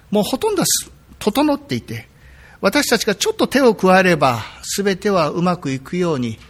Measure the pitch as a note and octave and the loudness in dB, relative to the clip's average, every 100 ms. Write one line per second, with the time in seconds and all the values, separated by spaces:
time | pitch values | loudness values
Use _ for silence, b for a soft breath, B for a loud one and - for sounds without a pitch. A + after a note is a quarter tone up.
0 | b G#3 G3+ C4 G#4+ F#4 - - - - | b -2 0 -2 0 0 0 -2 -6 -18
1 | - - G#3+ C4 D4+ C#4+ - A#2+ - A2 | -20 -6 -2 0 0 -2 -4 -8 -6 -12
2 | - b b b b b F#3+ D4 C4+ A#3 | -14 b b b b b 0 0 0 0
3 | - F#3+ A3 - - C4 B3+ G3+ F#3+ F#3 | 0 -2 -2 -2 0 4 2 4 4 4
4 | F#3 D#3+ C3+ A#2 B B - - G3+ F#3+ | 4 2 2 0 B B -8 -2 -2 -2
5 | G#3 F#3+ D3+ - F3+ F3 C#3 C3+ - F3+ | 0 0 0 0 -2 -2 -4 -8 -6 -4
6 | F3 C#3 A#2+ A2+ | -2 -2 -4 -8